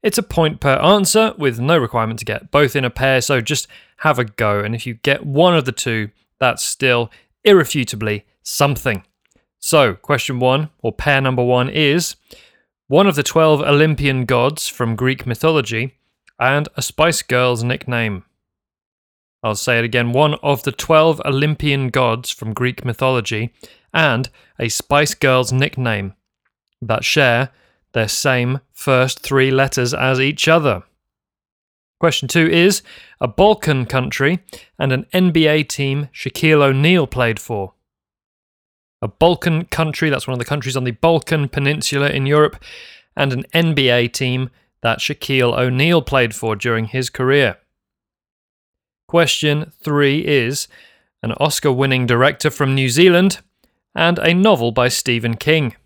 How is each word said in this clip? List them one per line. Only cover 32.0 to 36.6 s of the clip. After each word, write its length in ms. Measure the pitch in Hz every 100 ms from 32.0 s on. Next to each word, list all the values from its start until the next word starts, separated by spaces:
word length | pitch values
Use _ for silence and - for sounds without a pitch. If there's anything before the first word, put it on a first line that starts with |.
| 170 135 135
two 180 | 170 160
is 360 | 165 180 196 - - - _
a 80 | 123
Balkan 580 | - 202 214 - 135 117
country 540 | 131 131 - 139 180 _ - _ _
and 160 | 139
an 140 | 127 -
N 200 | 185 185
B 160 | 160 156
A 160 | 156
team 440 | 147 - 139 139 147
Shaquille 480 | - 135 - 160 151